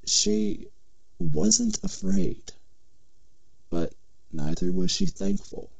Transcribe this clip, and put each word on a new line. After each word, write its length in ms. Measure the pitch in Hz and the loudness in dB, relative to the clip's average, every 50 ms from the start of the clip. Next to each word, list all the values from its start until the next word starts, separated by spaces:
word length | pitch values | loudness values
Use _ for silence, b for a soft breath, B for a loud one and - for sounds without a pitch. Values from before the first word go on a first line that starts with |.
| - | -2
She 640 | - - - - 208 214 214 214 208 - - - - - - - - - - - - - - | 0 0 2 2 2 2 2 2 0 -2 -4 -6 -12 -14 -16 -16 -16 -16 -16 -16 -16 -4 2
wasn't 640 | 175 - - - - 214 226 240 240 226 208 - | 4 6 6 6 6 4 4 4 2 0 -2 -2
afraid, 680 | - 190 - - 208 190 196 196 180 82 - - - - - - - - - - - - - - - - - - - - - - - - - - - - | -4 -6 -6 -2 0 4 4 6 4 4 0 -4 -10 -14 -16 -16 -16 -16 -18 -18 -18 -18 -18 -18 -18 -18 -18 -18 -16 -16 -16 -16 -16 -16 -16 -16 -8 -2
but 240 | - 85 82 - - - - - - - - - | 0 0 0 0 -2 -10 -16 -16 -16 -16 -14 -8
neither 380 | - 78 73 76 80 - - 180 | -2 0 2 2 2 4 4 4
was 180 | 180 185 180 180 | 4 6 4 4
she 160 | - - 202 | 4 4 4
thankful. 640 | 175 - - 196 196 202 196 - - - - - - - | 2 4 2 0 0 0 0 -2 -6 -10 -10 -10 -10 -14